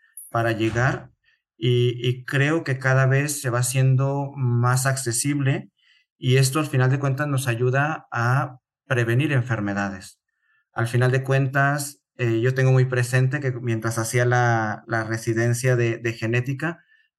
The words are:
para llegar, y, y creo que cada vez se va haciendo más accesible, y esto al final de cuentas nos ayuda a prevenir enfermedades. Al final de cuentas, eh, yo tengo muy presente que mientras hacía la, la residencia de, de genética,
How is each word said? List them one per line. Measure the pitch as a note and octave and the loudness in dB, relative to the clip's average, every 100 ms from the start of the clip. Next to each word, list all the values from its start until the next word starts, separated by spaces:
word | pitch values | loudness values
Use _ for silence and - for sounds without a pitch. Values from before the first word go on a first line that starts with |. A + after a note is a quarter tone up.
| _ - - | _ -20 -6
para | A#2 A#2 | -2 -2
llegar, | G#2+ A2 A2+ C3 F3 - _ _ _ _ _ | 0 0 2 0 -2 -8 _ _ _ _ _
y, | B2+ B2 B2 B2 B2 | 0 2 2 0 -2
y | B2 | -4
creo | - C#3 C#3+ E3 | -4 0 2 0
que | D3+ C3 | -2 -2
cada | C3 C3 C3 | 2 2 4
vez | C3+ D3 D3 | 2 0 -4
se | C3 | -2
va | A#2+ | -2
haciendo | B2 C3+ C3 C3 C#3 C#3 C#3 C#3 | 0 2 4 4 2 -2 -4 -4
más | B2 A#2+ B2 B2+ C3 | 0 2 2 2 0
accesible, | C3 A#2 A#2 C#3+ C#3+ C3+ E3 - _ _ _ _ _ | -2 -4 -2 -2 0 0 -2 -6 _ _ _ _ _
y | C3 C3 | 2 4
esto | C3 D#3 | 4 0
al | D3+ | -2
final | C3 B2+ | 2 2
de | C3+ | 2
cuentas | C#3 C3 D3 | 0 -2 -2
nos | C3+ B2 | -2 -2
ayuda | A#2 B2 C3+ D3 D#3+ - | 0 0 0 -2 -4 -8
a | A#2+ A#2 C3+ - - _ _ _ | -2 0 0 -2 -8 _ _ _
prevenir | A#2+ A#2 A#2+ D#3 | 0 2 2 2
enfermedades. | C3+ A2+ G#2+ G2+ G2+ G2+ F#2 - - _ _ _ _ _ | 0 0 -2 -2 -2 -4 -6 -14 -20 _ _ _ _ _
Al | - A#2 | -6 -2
final | A#2+ B2+ | 2 2
de | C3 | 2
cuentas, | C3 C3+ C3+ C#3 C#3 D3 C#3+ - _ - | 0 0 2 0 0 0 -6 -12 _ -4
eh, | A#2+ A2+ | -2 0
yo | B2 | 0
tengo | C3 C3 | 2 4
muy | C3 B2+ | 4 4
presente | B2 A#2+ B2+ C3 D3 | 0 0 2 2 0
que | C3 | -4
mientras | A#2+ A#2 A2+ A2+ A#2 | -4 -4 -4 -2 -4
hacía | A2 B2 | -2 0
la, | A#2+ B2 A#2+ A#2 G#2+ G#2 - | 2 2 2 2 0 -6 -6
la | A2+ | -4
residencia | A2 A#2 - A2+ A#2+ A#2+ C3 A#2+ | -4 -4 -2 0 0 0 2 2
de, | A#2 A#2 | 2 0
de | A#2+ | -4
genética, | A2+ A2+ A#2+ B2 C3 D#3+ E3+ _ _ _ | -4 -2 -2 -2 -4 -6 -8 _ _ _